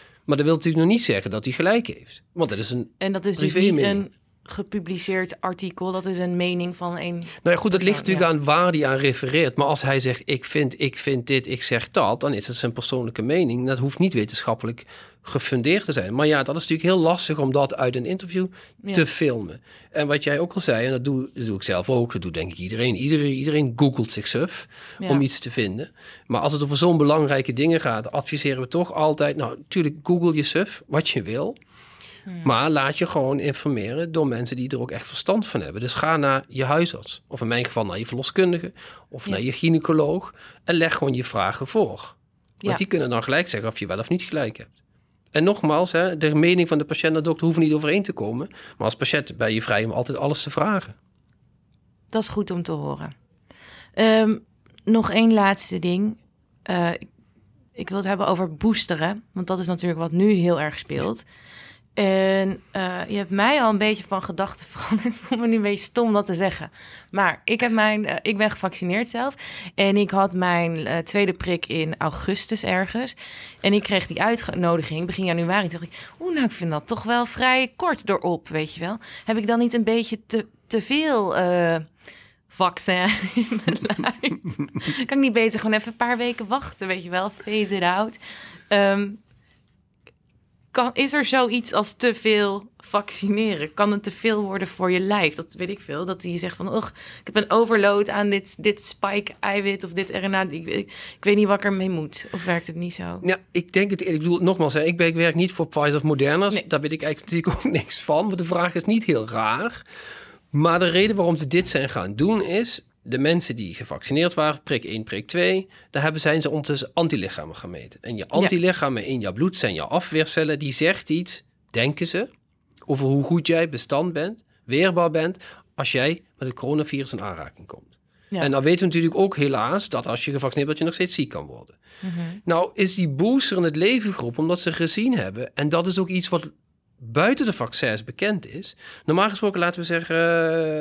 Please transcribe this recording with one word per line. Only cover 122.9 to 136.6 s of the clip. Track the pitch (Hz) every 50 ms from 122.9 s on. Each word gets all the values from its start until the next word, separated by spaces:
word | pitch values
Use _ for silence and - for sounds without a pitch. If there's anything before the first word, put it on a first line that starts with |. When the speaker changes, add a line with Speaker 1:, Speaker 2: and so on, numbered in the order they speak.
| 143 131 139
Speaker 1:
hoe | 131 139 139 135
goed | - 170 170 147 -
jij | 165 165 170 160
bestand | 139 117 - - 139 139 170 180 165
bent, | 147 156 196 226 - _ _ _ _ _
weerbaar | 113 127 147 180 190 170 175 170 165
bent, | 151 160 160 175 190 - - - - - _ _ -
als | - 135 -
jij | - 131 127 151 170 175 _ _ _ -
met | 131 131
het | - -
coronavirus | - 131 151 151 151 - - 139 135 - -
in | 98
aanraking | 101 101 87 82 73 - _ _ 90 -
komt. | - - - _ _ _ _ _ _ _ _ -
Speaker 2:
Ja. | 202 180
Speaker 1:
En | 156 139
dan | 135 135 135
weten | 156 180 175
we | 196
natuurlijk | 175 156 170 165 165 -
ook | 151 190 196 190
helaas | 147 143 139 131 110 110 139 170 202 202 -
dat | - 117 - 131
als | 117 120 -
je | 151
gevaccineerd | 139 135 139 131 - 147 139 147
bent, |
dat | 151 147
je | 156
nog | 165 165
steeds | - 180 180 -
ziek | - 139 -
kan | - 85 73
worden. | 69 64 - - _ - _ _ _ - -
Speaker 2:
Mhm. | - 190 170 170 170 165 175 208 -
Speaker 1:
Nou | 175 170 165 180 - -
is | - 190 185 185
die | 190 180 151
booster | 135 135 185 226 254 269 - - 196 180
in | 175
het | 165 147
leven | 156 175 214 254 247 208 208 180
geroepen | - 120 120 117 -
omdat | 156 165 175 175
ze | - 170 160
gezien | - 165 160 - 208 226 262 247 180
hebben, | 101 95 98 113 123 - -
en | - 143 151
dat | 156 165 170 190
is | 180 190
ook | 185 175
iets | 185 180 175 -
wat | 180 160 160 151 - _